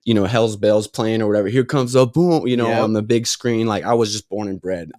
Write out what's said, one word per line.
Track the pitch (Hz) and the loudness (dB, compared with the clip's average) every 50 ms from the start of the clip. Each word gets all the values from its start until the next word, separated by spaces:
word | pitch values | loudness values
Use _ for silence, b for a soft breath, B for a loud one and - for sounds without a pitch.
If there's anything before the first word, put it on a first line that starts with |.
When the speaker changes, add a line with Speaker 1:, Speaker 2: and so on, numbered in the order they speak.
| _ | _
Speaker 1:
you | 117 113 | 0 2
know, | 107 98 | 2 2
Hell's | 92 117 117 113 113 107 | 2 2 2 0 0 0
Bells | 101 104 107 107 107 107 | 0 0 2 2 2 0
playing | - - - 113 110 113 113 110 | -2 -6 -4 -2 -2 0 0 0
or | |
whatever. | 107 104 104 101 98 | 0 0 0 0 0
Here | 113 131 123 | 0 0 -2
comes | - - 143 127 120 127 | 0 0 -2 -2 2 2
the | 131 131 | 2 2
boom, | 120 - 156 175 180 170 156 - | 4 2 0 2 2 2 2 0
you | 123 127 | 0 0
know, | 120 117 113 | 0 0 0
Speaker 2:
Yep. | 113 117 113 | 0 0 0
Speaker 1:
on | 110 110 | 0 0
the | 107 107 | -2 0
big | 107 120 117 117 | 0 0 0 0
screen. | - - - - 123 117 113 117 | -2 -6 -4 -2 -2 0 0 0
Like, | 113 107 95 78 | 0 -2 -2 0
I | 98 117 | 0 2
was | 117 117 104 104 | 2 2 0 -2
just | 107 - _ | -8 -8 _
born | 98 104 104 101 | -8 -6 -6 -6
and | 95 92 | -8 -8
bred. | - 90 92 87 85 80 - | -6 -6 -6 -6 -8 -12 -16